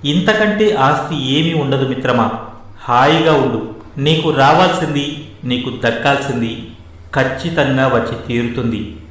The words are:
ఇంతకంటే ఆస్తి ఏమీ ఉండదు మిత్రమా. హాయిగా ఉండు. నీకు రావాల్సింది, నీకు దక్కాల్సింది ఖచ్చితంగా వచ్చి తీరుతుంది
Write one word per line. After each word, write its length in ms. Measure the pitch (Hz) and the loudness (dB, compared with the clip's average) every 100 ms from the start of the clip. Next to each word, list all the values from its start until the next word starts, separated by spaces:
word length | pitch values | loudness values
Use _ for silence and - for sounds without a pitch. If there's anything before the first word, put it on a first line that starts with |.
ఇంతకంటే 680 | 143 160 196 214 208 202 214 | 0 0 2 2 2 2 2
ఆస్తి 580 | - 135 143 - 151 131 | 4 2 2 -2 -4 0
ఏమీ 280 | 143 165 160 | 0 2 0
ఉండదు 280 | 135 135 131 | 0 0 0
మిత్రమా. 420 | 123 127 120 110 117 - - - - | -2 0 0 0 -4 -12 -16 -20 -14
హాయిగా 520 | - 123 143 160 160 | 0 4 4 4 4
ఉండు. 420 | 147 127 113 - - - - | 4 2 -2 -6 -12 -14 -4
నీకు 320 | 143 160 160 | 0 2 0
రావాల్సింది, 1000 | 135 135 160 180 - 156 143 143 - - - | 4 4 6 4 2 -2 -2 -4 -8 -14 -10
నీకు 260 | 127 123 131 104 | -4 -2 -4 -2
దక్కాల్సింది 880 | 117 117 143 135 - 123 113 - - - - - - | -2 0 0 0 -2 -2 -4 -6 -12 -18 -20 -20 -6
ఖచ్చితంగా 720 | 156 165 - 170 160 135 131 135 | -2 0 -2 -4 0 2 2 2
వచ్చి 400 | 120 - 117 - | 2 -2 -6 -4
తీరుతుంది 680 | 120 120 123 117 101 104 - - | -2 -2 -2 -2 -4 -6 -12 -20